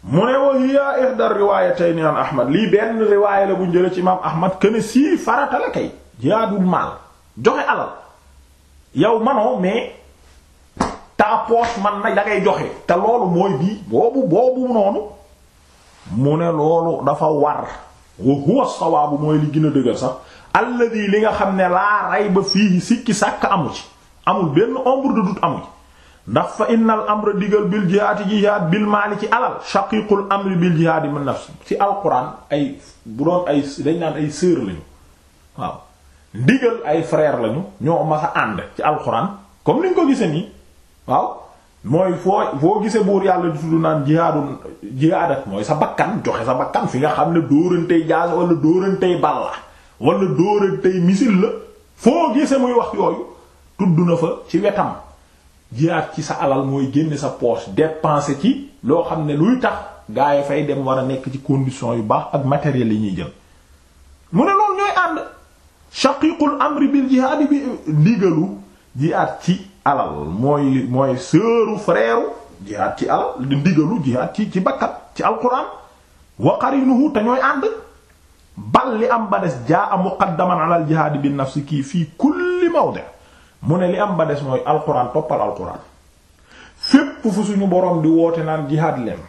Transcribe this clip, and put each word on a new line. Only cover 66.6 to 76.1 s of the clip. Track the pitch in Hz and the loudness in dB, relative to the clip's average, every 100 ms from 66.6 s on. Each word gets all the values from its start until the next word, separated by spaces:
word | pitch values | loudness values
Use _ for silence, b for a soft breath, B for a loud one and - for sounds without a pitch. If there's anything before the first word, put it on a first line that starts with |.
amri | 302 285 277 | -2 2 2
bil | 277 254 | 2 2
jihaad | 254 262 302 294 | 2 2 0 2
bi | 285 254 - 156 | 0 -2 -8 -2
ndigalu | 151 165 214 190 156 190 - - b b 127 | 4 4 4 2 2 -2 -6 -18 b b -4
jihaad | 156 190 - - | -2 0 -2 -4
ci | - 185 - - | -2 -4 -4 -4
alal | - 143 - 73 73 | -2 0 -2 -6 -6
mooy, | 92 135 147 139 131 120 | -2 0 2 2 0 0
mooy | 127 135 127 | 0 0 -2
sœuru | - 156 226 233 214 208 | 0 2 4 2 0 -2
frère | - 196 226 233 - - - - 95 | 0 0 2 0 -2 -8 -18 -20 -12
jihaad | 104 - - | -4 -4 -4
ci | - | -2
alal | 156 - - | 0 -2 -6
di | 131 143 | -4 0
ndigalu | 160 156 151 220 135 | 2 2 2 0 -2
jihaad | 120 - | -2 -4
ci, | - 214 | -4 -4
ci | 190 | -2
bakkat | 208 269 240 - - - | -2 -2 -6 -6 -14 -4
ci | |
Alquran | - 220 247 262 311 - b b b | -2 0 -2 -2 -6 -14 b b b